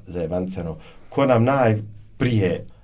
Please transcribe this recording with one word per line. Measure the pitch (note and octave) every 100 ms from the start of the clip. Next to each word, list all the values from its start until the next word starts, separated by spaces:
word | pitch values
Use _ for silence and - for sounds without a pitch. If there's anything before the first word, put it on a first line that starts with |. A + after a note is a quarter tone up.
| -
zajebanca, | F2 D#2+ F2+ F#2 -
ono, | E2 D2+ - - -
ko | - C3+
nam | A#2
najprije | A#2+ C#3 A#2 G#2+ - - - - B2 A2 F2+ D#2+ - -